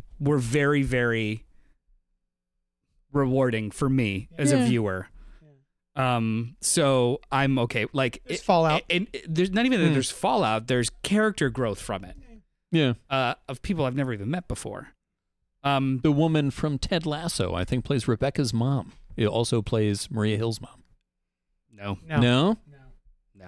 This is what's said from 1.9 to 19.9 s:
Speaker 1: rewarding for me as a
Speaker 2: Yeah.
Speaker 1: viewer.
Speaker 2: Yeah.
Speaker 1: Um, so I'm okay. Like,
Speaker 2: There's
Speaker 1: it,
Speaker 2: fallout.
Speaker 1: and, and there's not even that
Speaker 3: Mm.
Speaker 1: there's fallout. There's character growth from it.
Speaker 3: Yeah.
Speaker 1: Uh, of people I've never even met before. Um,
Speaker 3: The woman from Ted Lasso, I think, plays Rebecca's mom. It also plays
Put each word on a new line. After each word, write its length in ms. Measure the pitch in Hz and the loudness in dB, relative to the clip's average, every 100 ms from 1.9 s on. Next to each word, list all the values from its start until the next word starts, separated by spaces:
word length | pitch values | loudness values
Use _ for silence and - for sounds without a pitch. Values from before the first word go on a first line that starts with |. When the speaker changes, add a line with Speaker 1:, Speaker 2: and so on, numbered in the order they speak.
| _ _ _ _ _ _ _ _ _ _ _ _ | _ _ _ _ _ _ _ _ _ _ _ _
Speaker 1:
rewarding 580 | 139 131 131 127 110 107 | 0 2 2 2 0 -4
for 180 | - 139 | -2 0
me 400 | 131 107 98 - - | 2 2 -2 -6 -2
as 140 | 139 | 2
a 60 | 139 | 4
Speaker 2:
Yeah. 80 | 120 | 4
Speaker 1:
viewer. 400 | 120 104 92 - - - - 151 139 _ _ _ | 2 0 -4 -8 -18 -20 -20 -20 _ _ _ _
Speaker 2:
Yeah. 220 | 135 131 120 | -2 0 2
Speaker 1:
Um, 400 | 113 110 117 - | 0 -2 -4 -6
so 600 | - 175 139 131 120 131 - | -2 2 4 4 2 0 -2
I'm 280 | 135 139 131 | 0 2 2
okay. 260 | 120 117 123 | 0 -2 -2
Like, 300 | 143 127 - | -2 -2 -4
Speaker 2:
There's 160 | - - | -8 -4
Speaker 1:
it, 20 | |
Speaker 2:
fallout. 400 | - 170 160 151 - | 2 4 4 2 0
Speaker 1:
and, 160 | 175 - | -2 -4
and 220 | - - 160 | -10 -4 0
there's 140 | 190 | 0
not 160 | 202 254 | 2 2
even 140 | 226 | 4
that 80 | 165 | 4
Speaker 3:
Mm. 20 | |
Speaker 1:
there's 180 | 139 127 | 2 -2
fallout. 560 | - 196 214 117 110 117 | -2 0 2 2 0 0
There's 240 | 123 117 - | 0 0 -4
character 480 | - 208 220 - 139 | -2 0 0 0 -2
growth 300 | 127 117 98 | -2 -4 -4
from 240 | - 98 | -6 -8
it. 120 | 90 90 - - _ _ _ | -10 -18 -20 -20 _ _ _
Speaker 3:
Yeah. 240 | 160 135 110 - | 2 2 0 -2
Speaker 1:
Uh, 240 | 135 123 - - | -2 0 -4 -10
of 120 | 127 | -8
people 220 | - 170 | -4 -2
I've 100 | 131 | -2
never 180 | 135 131 | -2 -4
even 160 | 104 101 | -4 -6
met 180 | 175 - | -6 -6
before. 400 | - 107 104 - _ _ _ _ _ _ _ | -10 -10 -12 -14 _ _ _ _ _ _ _
Um, 360 | 139 135 135 131 | 0 0 0 2
Speaker 3:
The 100 | 156 | 2
woman 380 | 143 160 156 139 | 4 4 2 0
from 280 | - 151 139 | -2 -4 -2
Ted 280 | - 175 160 | -2 -2 -2
Lasso, 480 | 151 170 - 90 | -6 -4 -4 -2
I 100 | 87 | -2
think, 200 | 90 127 | -2 -2
plays 240 | - 139 127 | 0 -2 0
Rebecca's 440 | 113 135 - 123 | 0 0 -2 -2
mom. 400 | 113 127 135 - - - - | 0 0 -2 -4 -14 -12 -2
It 100 | 104 | 0
also 360 | 113 117 117 | 0 0 -2
plays 480 | - 113 104 | 0 0 0